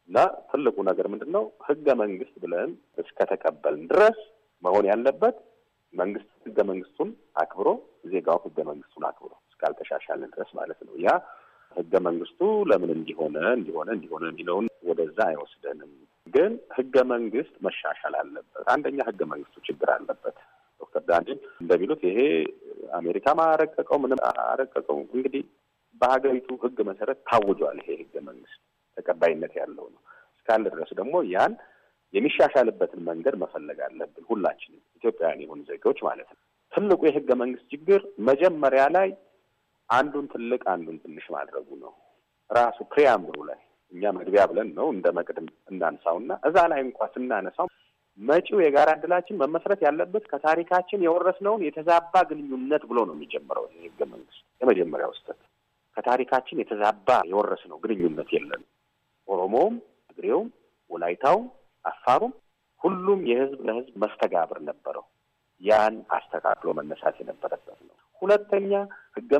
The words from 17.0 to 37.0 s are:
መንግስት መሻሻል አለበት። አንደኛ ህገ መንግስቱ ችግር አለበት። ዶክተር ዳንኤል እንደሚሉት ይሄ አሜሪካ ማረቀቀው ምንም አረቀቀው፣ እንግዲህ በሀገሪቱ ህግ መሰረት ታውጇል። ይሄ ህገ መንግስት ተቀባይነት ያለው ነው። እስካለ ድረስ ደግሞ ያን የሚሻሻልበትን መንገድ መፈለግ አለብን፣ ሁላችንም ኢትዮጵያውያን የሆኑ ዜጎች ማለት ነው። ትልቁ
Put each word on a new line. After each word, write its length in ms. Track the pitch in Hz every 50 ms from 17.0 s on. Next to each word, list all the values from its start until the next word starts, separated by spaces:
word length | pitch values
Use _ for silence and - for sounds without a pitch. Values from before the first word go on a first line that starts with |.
| 127
መንግስት 500 | 127 120 117 117 104 107 131 160 - _ -
መሻሻል 520 | - 92 - - - - - - - 76 71
አለበት። 480 | 73 73 71 - - - _ - - - -
አንደኛ 300 | 123 151 143 139 139 139 123
ህገ 160 | 113 101 - -
መንግስቱ 300 | 78 73 71 - - _ - -
ችግር 240 | - - - - -
አለበት። 460 | 64 - - - - - - - - - - _ _ _ _ _ _ -
ዶክተር 240 | 82 - - 78 -
ዳንኤል 340 | 85 85 85 - 110 135 - - - -
እንደሚሉት 460 | - 85 85 90 82 95 - 156 - -
ይሄ 140 | 90 95 117 139 151 82 80 78 - - - - - - - - -
አሜሪካ 340 | 76 87 82 85 90 98 - 135 156
ማረቀቀው 640 | 160 165 160 156 160 156 151 - - - - 143 147
ምንም 220 | 135 127 135 - - 123 - -
አረቀቀው፣ 560 | - 123 120 127 135 - - - - - 73 147 -
እንግዲህ 380 | - - 127 131 135 135 - - - _ _ _ _ _ _ _ _ _ -
በሀገሪቱ 500 | 123 123 131 131 135 139 131 127 - - 127 123
ህግ 180 | 117 123 127 - 104
መሰረት 340 | 104 98 - 107 117 135 - -
ታውጇል። 540 | - 120 113 101 98 92 85 78 71 69 -
ይሄ 120 | - - - -
ህገ 160 | - - - -
መንግስት 360 | 71 67 64 64 - - - - _ _ _ _ _ _ _
ተቀባይነት 580 | 90 - 87 87 80 82 82 80 78 80 - -
ያለው 320 | 76 73 73 71 73 73 -
ነው። 100 | - _ _ - - - _ _
እስካለ 340 | _ _ _ - 110 110 107 98
ድረስ 200 | - 80 80 - -
ደግሞ 200 | 92 101 131 160 180 143
ያን 260 | 90 90 98 131 185 233 - - _ _ _ _ _ _ _ _ _ 95
የሚሻሻልበትን 840 | 101 123 147 - - 160 143 - 135 120 110 101 - 90 - - 87 85
መንገድ 300 | 85 82 82 82 135 -
መፈለግ 420 | 95 85 - - 78 73 76 73 69
አለብን፣ 420 | 67 69 80 80 82 - _ - -
ሁላችንም 580 | - - 104 85 76 - - - - - _ _ _ _
ኢትዮጵያውያን 460 | _ - 113 - - 85 80 71 71
የሆኑ 200 | 73 78 76 73 73
ዜጎች 320 | - 73 69 - 131 139 -
ማለት 260 | - - - - - -
ነው። 100 | - _ _ _ _ _ _ _
ትልቁ 280 | - 196 208 202 180 -